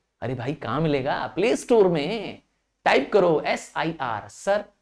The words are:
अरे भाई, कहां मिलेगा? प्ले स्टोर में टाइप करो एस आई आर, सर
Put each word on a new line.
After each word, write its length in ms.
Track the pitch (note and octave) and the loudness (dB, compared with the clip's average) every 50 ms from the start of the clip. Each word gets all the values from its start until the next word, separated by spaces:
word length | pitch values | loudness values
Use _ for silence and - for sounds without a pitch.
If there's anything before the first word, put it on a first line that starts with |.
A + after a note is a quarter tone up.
| _ _ _ _ | _ _ _ _
अरे 120 | - A#2 C3 | -8 -6 -6
भाई, 200 | A#2+ A2+ C3+ D#3 | -6 -6 -8 -8
कहां 260 | - - A2+ A#2 D3 | -8 -6 -4 -2 0
मिलेगा? 460 | E3 D#3 C#3+ C3+ B2+ C#3+ F3+ - B2+ | 0 0 0 0 0 -2 -4 -4 -6
प्ले 280 | - - D#3+ G3 B3 D4+ | -6 -4 -2 0 0 0
स्टोर 320 | - - - B3 A3 F#3+ F3+ | 0 0 4 4 6 6 6
में 540 | E3+ D3+ C#3+ E3+ A3+ G#3+ F#3 C3 G2+ - _ _ _ _ _ _ _ _ - | 4 0 -2 -2 -4 -6 -8 -10 -12 -16 _ _ _ _ _ _ _ _ 0
टाइप 240 | F3+ G#3+ B3+ C#4+ - | 2 2 2 2 2
करो 280 | - G3+ F3+ F3 D#3 D3 | 2 4 4 4 4 2
एस 320 | - F#3+ A#3 - - - - | 0 -2 -4 -4 -6 -8 -6
आई 200 | D3 D3+ E3 D#3+ - | -6 -4 -4 -4 -6
आर, 280 | C3+ A#2+ A2 G#2 - G2 | -6 -6 -6 -6 -8 -12
सर 360 | - - - G3 G3+ G#3 G3+ - _ _ | -16 -6 -2 -2 0 0 -2 -6 _ _